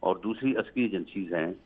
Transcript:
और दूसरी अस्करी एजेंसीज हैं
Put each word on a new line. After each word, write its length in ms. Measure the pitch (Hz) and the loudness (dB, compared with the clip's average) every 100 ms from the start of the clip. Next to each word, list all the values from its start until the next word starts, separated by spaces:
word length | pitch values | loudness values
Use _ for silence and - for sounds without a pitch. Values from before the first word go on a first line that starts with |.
और 160 | 87 95 | 2 0
दूसरी 340 | 107 113 135 | 0 0 0
अस्करी 320 | 113 104 - 120 | 2 0 2 2
एजेंसीज 480 | 95 78 - 90 | 0 -4 -6 -2
हैं 220 | 85 80 78 | 0 0 -4